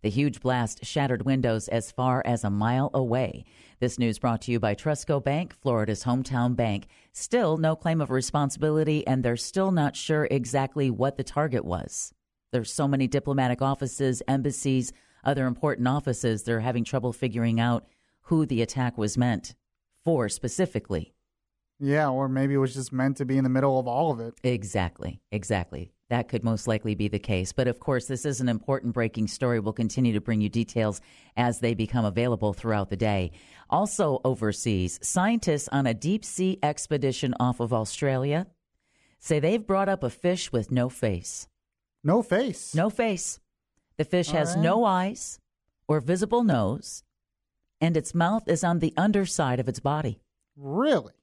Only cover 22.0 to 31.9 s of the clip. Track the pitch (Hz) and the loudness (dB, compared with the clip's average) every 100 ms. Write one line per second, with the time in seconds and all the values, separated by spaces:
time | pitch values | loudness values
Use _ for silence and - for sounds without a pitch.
22 | 147 131 135 131 135 139 135 131 127 127 | 2 0 0 0 2 2 0 -2 -6 0
23 | 135 135 131 135 131 127 139 131 123 123 | 0 0 0 2 2 4 4 2 0 0
24 | 165 123 113 - 127 120 98 104 87 - | 2 0 -6 -4 -2 -2 -2 -2 -2 -4
25 | 80 78 _ 104 95 101 85 69 90 _ | -10 -10 _ -8 -2 -2 -2 -10 -14 _
26 | _ 120 117 120 113 110 - 110 110 107 | _ -4 -2 -2 -2 -2 0 -2 -2 -2
27 | 104 104 - 95 92 - 123 117 - 127 | -2 -2 -2 -2 -2 0 -2 -2 -2 -2
28 | - 131 151 123 127 110 - 135 120 117 | -2 -6 -4 -2 0 -2 -2 -2 -2 -2
29 | 113 113 107 - 127 120 104 107 113 - | -2 -2 -4 -2 0 0 -2 -2 -2 2
30 | 123 104 110 110 104 117 113 117 107 98 | 2 2 0 0 0 0 -2 0 -2 -2
31 | - - - - 120 117 117 113 110 | -12 -20 -10 -2 0 0 -2 0 0